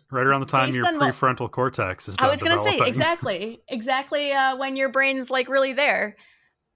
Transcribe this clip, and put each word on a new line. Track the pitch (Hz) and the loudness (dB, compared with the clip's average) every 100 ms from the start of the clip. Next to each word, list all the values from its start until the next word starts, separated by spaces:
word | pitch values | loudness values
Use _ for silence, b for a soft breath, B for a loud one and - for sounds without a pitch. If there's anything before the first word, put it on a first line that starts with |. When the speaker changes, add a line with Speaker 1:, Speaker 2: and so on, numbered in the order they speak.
| _ | _
Speaker 1:
right | 131 131 | 0 2
around | 139 | 2
the | 135 | 2
time | 135 131 | 2 2
Speaker 2:
based | 127 | 2
Speaker 1:
your | 123 | 0
Speaker 2:
on | 311 | 0
what | 269 - | 0 2
Speaker 1:
prefrontal | 131 123 120 | 0 0 -4
cortex | - 127 123 95 90 - | -2 -2 -2 -4 -4 -10
is | 98 | 0
Speaker 2:
I | |
Speaker 1:
done | 262 | 0
Speaker 2:
was | 294 | 2
gonna | 330 339 | 2 2
say, | 415 | 2
Speaker 1:
developing. | 359 - | 2 2
Speaker 2:
exactly. | 240 311 339 247 180 214 233 - | 2 0 0 -4 -6 -6 -12 -10
Exactly, | 254 233 262 277 294 285 | -8 -2 -4 -2 -4 -2
uh, | 277 262 262 | 0 0 0
when | 269 269 | -4 -2
your | 269 | 0
brain's, | 269 269 269 254 | 2 2 0 -2
like, | 262 254 | -2 0
really | 269 269 | 2 2
there. | 254 285 190 208 208 b b b b _ | 2 2 2 -2 -8 b b b b _